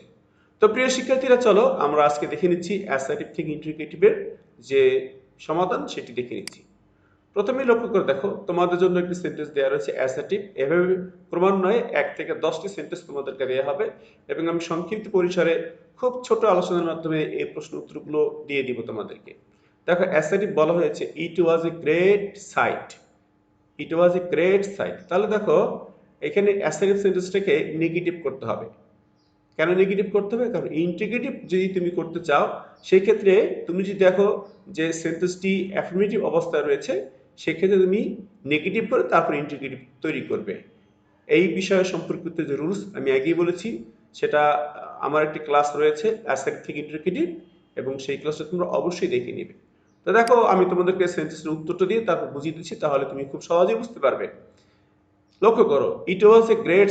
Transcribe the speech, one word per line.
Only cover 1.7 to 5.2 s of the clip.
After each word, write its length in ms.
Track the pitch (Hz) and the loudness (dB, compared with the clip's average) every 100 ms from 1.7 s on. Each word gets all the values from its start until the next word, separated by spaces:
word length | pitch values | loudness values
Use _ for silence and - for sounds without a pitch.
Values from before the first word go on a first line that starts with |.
| - 147 151 | 2 2 4
আজকে 240 | 147 147 156 | 4 2 -4
দেখে 200 | 151 180 | 0 2
নিচ্ছি 360 | 175 - 196 - | 2 0 -6 -2
অ্যাসাইটিভ 420 | 135 - 147 - - | -4 -2 -6 -6 -8
থেকে 160 | 156 | -6
ইন্টিগ্রেটিভের 840 | 147 156 151 151 160 202 - - - _ _ | -6 -8 -10 -12 2 4 4 -4 -12 _ _
যে 540 | - 135 131 131 - - | 0 4 6 4 -2 -12